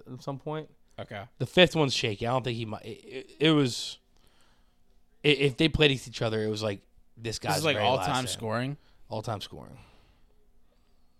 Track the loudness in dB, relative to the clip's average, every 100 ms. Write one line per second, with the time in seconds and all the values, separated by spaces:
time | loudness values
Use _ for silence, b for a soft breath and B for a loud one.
0 | -18 -14 -10 -10 -8 -10 -10 _ _ -16
1 | -12 -12 -10 -6 2 8 8 6 2 2
2 | -2 -2 -2 0 -2 -6 -6 -10 -12 -16
3 | -14 -14 -12 2 4 6 4 0 -8 -12
4 | _ _ _ _ -20 _ _ _ _ _
5 | _ _ 2 4 2 2 2 4 4 2
6 | -6 -4 -2 0 -2 -2 -4 -6 -12 -20
7 | -20 -12 -8 -6 -2 0 0 2 2 2
8 | 0 -2 -2 -6 -4 -4 -4 -8 -14 -20
9 | -10 -8 -6 -8 -8 -14 -16 -20 b b
10 | b b b _ _ -20 -20 _ _ _
11 | -20